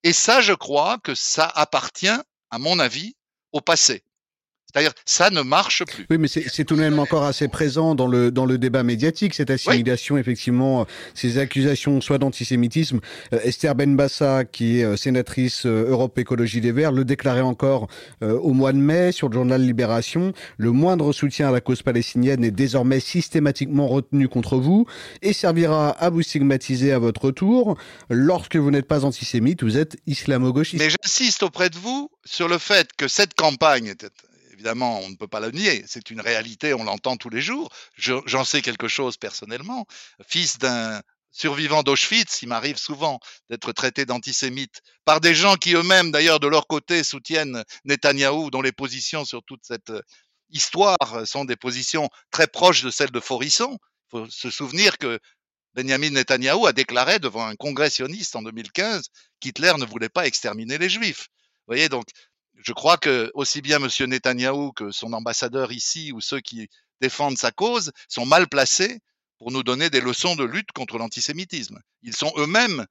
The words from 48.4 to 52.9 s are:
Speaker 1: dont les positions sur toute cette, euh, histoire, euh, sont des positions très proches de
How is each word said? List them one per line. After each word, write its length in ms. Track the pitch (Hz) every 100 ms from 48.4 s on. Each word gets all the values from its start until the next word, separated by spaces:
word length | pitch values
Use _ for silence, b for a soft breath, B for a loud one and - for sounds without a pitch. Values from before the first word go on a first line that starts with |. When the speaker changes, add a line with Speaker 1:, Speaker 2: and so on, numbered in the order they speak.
| 156
Speaker 1:
dont 120 | 131
les 80 | 131
positions 540 | 131 135 127 - 160
sur 180 | 139 120
toute 220 | _ 131
cette, 260 | - 117 -
euh, 120 | 107 - b b _ _
histoire, 460 | 151 - 160 202 175 127
euh, 120 | 117
sont 200 | 110 143
des 120 | 135 120
positions 520 | 127 123 123 160 147 b b
très 160 | - 156
proches 360 | - 180 170
de 80 | -